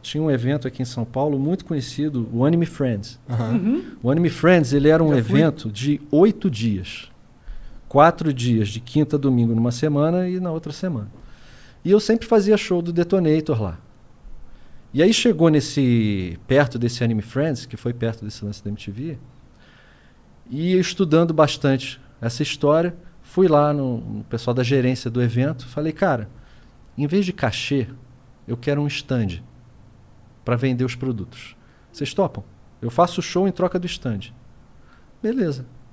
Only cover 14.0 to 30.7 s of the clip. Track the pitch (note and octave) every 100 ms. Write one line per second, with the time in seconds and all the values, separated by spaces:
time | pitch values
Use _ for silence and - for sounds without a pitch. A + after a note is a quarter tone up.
14 | - - - - - - - - - C3
15 | F#3 A3 A#3+ D#3+ E3 D3+ - D3 B2+ A#2
16 | G#2+ G2+ F2+ E2+ - C3+ C3+ A#2+ A#2 A#2+
17 | A#2 A2 G2+ C3 D#3+ A#2+ - A2 A#2 A#2+
18 | A2+ A2 G#2 - G#2 G#2 G2+ G#2 - G2+
19 | D#3+ A#2+ - - - - - - - -
20 | - - _ - - C3+ E3+ F#3 E3+ -
21 | F3 D#3 E3+ D#3 C#3+ - C#3+ C3+ - -
22 | - - A2+ - D3+ - C#3+ D#3+ F3 E3+
23 | - - - - F#3 D3 D3 D3 C3 A#2
24 | A2 G#2 - A2+ - B2 A#2+ C#3 B2 B2
25 | B2+ A#2+ A#2+ A#2 C#3 - - - D#3 D#3
26 | F#3+ B2 G#2 - - - - - - -
27 | C#3+ F#3+ F#3 - B2 - - C#3 A2 -
28 | - - - - - A#2 C#3+ C#3+ D3 -
29 | - B2+ G2+ F2 - - - - - -
30 | - - - - - A#2+ C3+